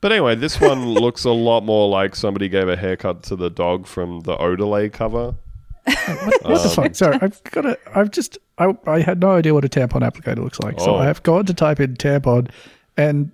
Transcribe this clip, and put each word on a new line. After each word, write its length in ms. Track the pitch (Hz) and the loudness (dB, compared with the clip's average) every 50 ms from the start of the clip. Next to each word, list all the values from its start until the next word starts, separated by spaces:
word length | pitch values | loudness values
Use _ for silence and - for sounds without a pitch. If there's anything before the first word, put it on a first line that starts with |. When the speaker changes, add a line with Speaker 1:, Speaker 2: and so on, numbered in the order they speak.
Speaker 1:
But 120 | - 202 220 | 0 2 2
anyway, 240 | 220 160 123 113 | 2 2 2 2
this 240 | 113 123 160 - - | 0 -2 -4 -2 2
one 260 | - 147 139 131 127 | 4 4 4 2 -2
<laughs> 80 | 120 113 | 0 0
looks 300 | 113 117 120 117 - - | 2 2 2 0 -2 -2
a 60 | 127 117 | 0 0
lot 300 | 117 117 117 117 117 104 | 2 2 2 2 2 2
more 240 | 107 107 107 104 101 | 2 2 2 4 2
like 260 | 101 95 98 98 - | 2 2 0 -2 -2
somebody 320 | - - 107 98 98 98 98 | -4 -4 -4 -2 -2 -4 0
gave 200 | 90 95 95 92 | 0 0 2 2
a 80 | 90 | 0
haircut 480 | 87 98 95 92 92 - 101 90 87 - | -2 -2 -4 -4 -4 -4 -6 -6 -6 -8
to 120 | - 104 | -10 -8
the 140 | 92 90 87 | -4 -4 -6
dog 360 | 82 - 87 87 87 92 90 - | -4 -2 -2 -2 -2 -2 -4 -10
from 320 | - - 87 87 87 85 | -8 -8 -6 -6 -8 -10
the 160 | 82 85 90 | -6 -6 -4
Odelay 560 | - 80 87 90 92 104 104 104 104 104 107 104 | -2 0 -2 0 0 0 0 0 0 -2 -2 -4
cover. 420 | - 113 110 110 117 120 120 127 - - - - - - - - - _ | -4 -6 -4 -4 -4 -4 -4 -8 -10 -12 -16 -18 -20 -16 -16 -18 -8 _
Speaker 2:
What, 600 | 240 - - - - 165 - 185 208 - - - | -2 -2 -2 -2 -6 -6 -6 -2 0 0 0 2
what 180 | - - - - | 2 0 2 2
the 60 | - | 0
Speaker 1:
Um, 60 | 165 | 0
Speaker 2:
fuck? 200 | - - - - | 2 0 0 0
Sorry, 240 | - 190 165 143 - | 2 2 2 2 2
I've 220 | - 196 208 - _ | 0 -2 -4 -6 _
gotta, 320 | - - 349 294 285 240 - _ - - | -8 -6 -4 -2 -2 -4 -4 _ -6 0
I've 180 | 202 202 208 - | 0 0 0 0
just, 260 | - 254 - - - _ _ _ - | -4 -6 -6 -8 -18 _ _ _ 0
I, 180 | 170 185 190 - _ | 0 0 0 -2 _
I 140 | - 156 165 | -2 0 2
had 200 | 160 165 185 180 | 2 2 0 2
no 120 | 175 190 190 | 2 4 4
idea 200 | 180 165 156 156 | 4 4 4 4
what 120 | 147 139 | 4 2
a 40 | 139 | 2
tampon 340 | - 151 127 117 - 127 123 120 | 0 0 0 0 0 0 0 0
applicator 340 | - - - - - 117 120 | -2 -6 -6 -6 -4 -4 -4
looks 160 | - - - | -8 -6 -8
like. 180 | - 104 - - | -8 -8 -4 -2
So 140 | 87 98 104 | 2 2 2
Speaker 1:
Oh. 40 | - | 4
Speaker 2:
I 80 | - | 4
have 160 | 139 147 - - | 2 0 0 2
gone 200 | 180 165 180 208 | 2 2 2 2
to 80 | 190 180 | 0 0
type 240 | - 165 151 151 143 | 2 2 2 2 2
in 140 | 143 131 131 | 0 -2 -2
tampon, 540 | 123 - 147 139 143 135 131 120 120 127 123 - - - - - _ _ _ _ - | -2 0 2 2 2 2 2 2 2 2 -2 -6 -16 -20 -20 -20 _ _ _ _ 0
and 320 | 143 151 147 147 143 147 | 0 2 2 0 -2 -4